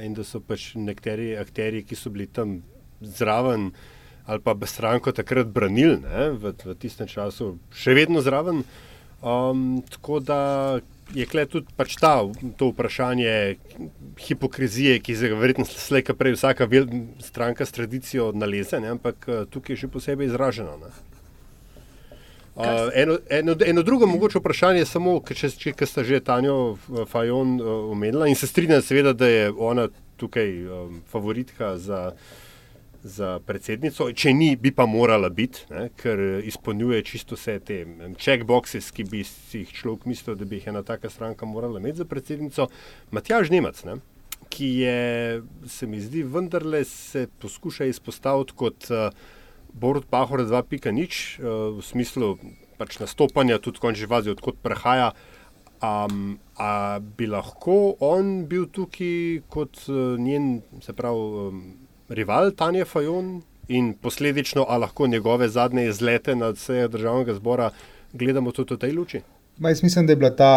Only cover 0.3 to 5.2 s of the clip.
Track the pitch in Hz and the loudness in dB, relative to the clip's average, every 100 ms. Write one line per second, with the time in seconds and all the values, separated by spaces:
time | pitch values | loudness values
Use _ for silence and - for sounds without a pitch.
0.3 | 113 - 107 - 113 104 98 113 107 113 | -10 -8 -8 -8 -10 -8 -6 -6 -6 -6
1.3 | 107 98 - 110 110 101 107 117 101 98 | -6 -8 -4 -4 -4 -8 -10 -10 -8 -8
2.3 | - 107 92 - - - - 107 - 107 | -6 -4 -6 -12 -20 -20 -20 -12 -4 0
3.3 | 110 127 113 98 - - - - - - | 2 2 0 -2 -8 -20 -20 -20 -16 -8
4.3 | 110 117 104 104 - 110 120 135 - | -4 -2 -2 -4 -2 0 2 0 -2